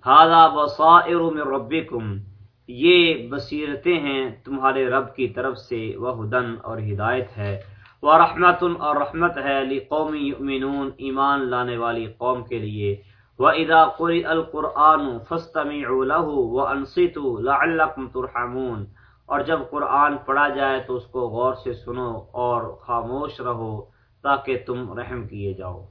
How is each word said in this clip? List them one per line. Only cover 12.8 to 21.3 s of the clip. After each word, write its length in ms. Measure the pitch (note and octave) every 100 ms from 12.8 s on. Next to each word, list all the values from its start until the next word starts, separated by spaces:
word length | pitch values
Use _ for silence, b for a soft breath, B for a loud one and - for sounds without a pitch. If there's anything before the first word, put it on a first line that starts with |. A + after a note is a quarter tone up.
| G2+ G2+ b b b _
وَإِذَا 440 | C3+ D#3+ D#3+ D#3+ D#3+ -
قُرِئَ 260 | E3+ E3+ -
الْقُرْآنُ 760 | E3 E3 D3+ D3 - D3+ D#3 C#3+ A#2+ G#2+
فَاسْتَمِعُوا 720 | E3 E3 D#3+ D3 D3 C3 C3 C3
لَهُ 160 | D#3 D#3 D3 A#2 B2
وَأَنصِتُوا 760 | C#3 C#3 C3+ - F3 E3 C#3 A#2 A2
لَعَلَّكُمْ 640 | C#3 D#3 E3 D#3 D#3 C3
تُرْحَمُونَ، 680 | B2+ B2+ A#2+ B2 B2+ B2+ A2+ G2+ b b b -
اور 100 | C#3+ C#3+
جب 120 | D#3+ -
قرآن 480 | D3 C#3+ C3+ D3 C#3+ -
پڑھا 220 | C#3 D3 C3+
جائے 200 | C#3 C3 B2+
تو 80 | B2
اس 100 | - B2+
کو 60 | A#2+